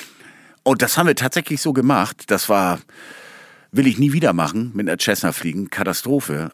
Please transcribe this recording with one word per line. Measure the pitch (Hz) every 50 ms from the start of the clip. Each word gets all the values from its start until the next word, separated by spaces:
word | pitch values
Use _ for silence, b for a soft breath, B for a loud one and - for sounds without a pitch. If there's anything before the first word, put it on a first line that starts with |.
| B B B B B B B B B B B B -
Und | 131 135 113
das | 123 117 -
haben | - 175
wir | 165 139
tatsächlich | - 127 131 - 175 160 - 156 135
so | - 160 135
gemacht. | 131 120 135 143 107 92 113 - - - -
Das | 104 95 - -
war, | 104 101 95 90 87 80 - B B B B B B B B B B B B B B B B B
will | - 127 139
ich | 131 107 104
nie | 143 143 139
wieder | 165 165 123 87
machen, | 85 80 73 92 110 117 123 110
mit | - 104 82
einer | 85
Cessna | 90 - - 101 - - 85 -
fliegen. | - - 85 85 92 101 -
Katastrophe. | - - 101 - 87 - - 123 139 143 - - 73 73 78 80